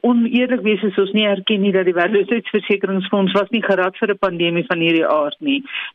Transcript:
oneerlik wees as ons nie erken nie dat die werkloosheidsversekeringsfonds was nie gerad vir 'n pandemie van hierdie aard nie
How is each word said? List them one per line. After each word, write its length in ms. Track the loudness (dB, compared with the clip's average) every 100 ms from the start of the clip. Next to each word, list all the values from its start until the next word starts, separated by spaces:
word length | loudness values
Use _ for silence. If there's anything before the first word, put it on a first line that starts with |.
oneerlik 600 | 2 2 2 2 0 0
wees 220 | 0 0
as 140 | 0 0
ons 140 | 0
nie 120 | 0 0
erken 360 | 0 0 0
nie 100 | 2
dat 140 | 2 2
die 80 |
werkloosheidsversekeringsfonds 1400 | 0 2 2 2 -2 -2 -4 0 -2 0 -2 -2 0 2
was 180 | 0 0
nie 140 | -2
gerad 340 | 0 0 0 -2
vir 120 | -4
'n 80 | -2
pandemie 460 | -2 0 0 0 -2
van 100 | 0
hierdie 280 | 2 2 2
aard 280 | 0 -2 -4
nie 240 | -2 -2 -4 -10 -8